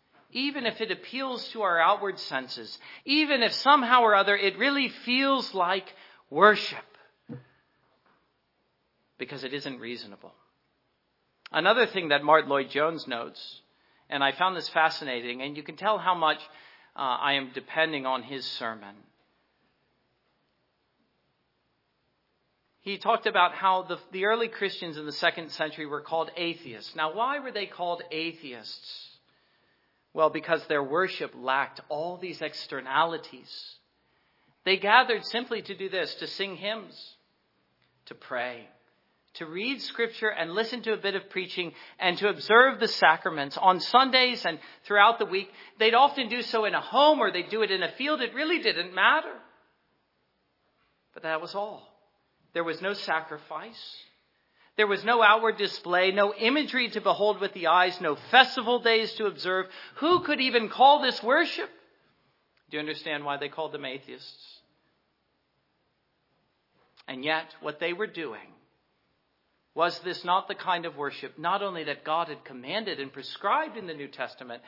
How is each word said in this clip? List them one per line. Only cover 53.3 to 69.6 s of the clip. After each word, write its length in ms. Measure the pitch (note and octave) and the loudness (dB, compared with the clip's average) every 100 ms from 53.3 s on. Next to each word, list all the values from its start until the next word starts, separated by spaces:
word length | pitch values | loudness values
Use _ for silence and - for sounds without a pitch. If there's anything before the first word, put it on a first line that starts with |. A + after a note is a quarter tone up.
| D3+ - D#3 G#3 A3+ - - - _ _ _ _ _ _ - | -12 -12 -12 -12 -16 -18 -18 -20 _ _ _ _ _ _ 0
There 120 | G#3 | 2
was 160 | G3 | 2
no 180 | G#3+ A#3 | 2 6
outward 340 | G#3+ A3 A3 G#3+ | 8 6 4 0
display, 540 | G3 - - F3 F#3+ | -4 -4 0 2 4
no 240 | G3 G3+ | 4 2
imagery 560 | G#3 A3+ D4 C#4+ B3 A#3+ | 2 0 2 0 -2 -2
to 100 | G#3+ | 0
behold 400 | G3+ E3+ G#3 G3+ | 0 2 2 0
with 120 | F#3+ | -4
the 160 | - E3 | -2 2
eyes, 320 | F3 F#3 F3+ | 4 4 0
no 160 | E3+ D3 - | -4 -4 4
festival 480 | B3 B3+ - A3+ A#3+ | 6 6 2 0 2
days 320 | A3+ A3+ G#3+ | 4 2 0
to 120 | - G#3 | -4 -6
observe. 400 | D3+ F3 F#3 F#3 - - - | -4 -2 -2 -4 -10 -18 -2
Who 280 | D4+ F4+ | 2 2
could 160 | F4 C#4+ | 2 -2
even 280 | C4 A#3 G#3+ | 2 0 0
call 320 | - C4+ D4 | 6 8 8
this 220 | C4 - | 4 -2
worship? 480 | G#3+ D4 E4+ - - - _ _ _ _ _ _ _ _ _ | 2 2 2 -4 -10 -14 _ _ _ _ _ _ _ _ _
Do 80 | D3+ | -8
you 40 | |
understand 440 | D3+ D3 E3 D3 | -6 -8 -6 -6
why 120 | D3 C#3+ | -4 -4
they 120 | D3 | -6
called 220 | D3+ D3+ | -6 -8
them 140 | D3 | -8
atheists? 720 | C3+ C3+ C3+ B2+ - - - - _ _ _ _ _ _ _ _ _ _ _ _ _ _ _ _ _ _ _ _ _ _ _ _ - | -10 -10 -14 -18 -18 -20 -20 -20 _ _ _ _ _ _ _ _ _ _ _ _ _ _ _ _ _ _ _ _ _ _ _ _ -12
And 180 | C3 | -6
yet, 300 | C#3+ D#3+ E3 - | -2 -2 -4 -10
what 180 | D3+ D3 | -10 -6
they 140 | E3+ | -4
were 160 | F3 G#3+ | -4 -6
doing, 320 | E3+ D3 G#2+ G2 _ _ _ _ _ _ _ _ _ _ _ | -8 -10 -12 -18 _ _ _ _ _ _ _ _ _ _ _